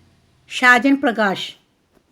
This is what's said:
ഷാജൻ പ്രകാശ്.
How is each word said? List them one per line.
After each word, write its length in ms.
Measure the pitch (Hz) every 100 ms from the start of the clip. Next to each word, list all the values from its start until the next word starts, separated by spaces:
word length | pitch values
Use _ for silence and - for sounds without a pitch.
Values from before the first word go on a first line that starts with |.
| _ _ _ _ _ -
ഷാജൻ 400 | 247 247 277 277
പ്രകാശ്. 460 | 277 220 202 180 - - _ _ _ _ _